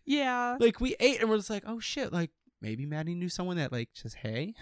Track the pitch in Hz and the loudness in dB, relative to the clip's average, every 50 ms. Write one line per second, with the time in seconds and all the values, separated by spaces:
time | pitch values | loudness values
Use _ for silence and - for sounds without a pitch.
0 | _ 277 277 294 277 254 247 247 240 240 247 240 233 233 - - 247 254 - - | _ 0 0 2 2 0 0 0 0 0 4 4 4 4 6 4 0 -2 2 4
1 | 220 277 262 - 226 220 220 214 196 - 214 202 - 214 233 226 - - - 285 | 4 4 6 4 4 4 4 2 2 -2 -6 -6 -4 -6 -8 -6 -6 -6 -4 -4
2 | 247 - - 175 170 156 - _ _ _ _ _ 104 110 110 120 139 147 151 156 | -4 0 0 0 -2 -2 -6 _ _ _ _ _ -6 -6 -4 -4 -4 -4 -4 -4
3 | 156 170 175 175 180 175 - - 180 180 180 170 143 - 123 117 117 - _ - | -2 -4 -4 -2 -4 -4 -4 -4 -4 -2 0 -2 -2 -2 -2 -4 -6 -6 _ -12
4 | - 113 - - - 107 110 123 156 208 226 - | -12 -12 -10 -8 -8 -6 -4 -4 -4 -6 -8 -10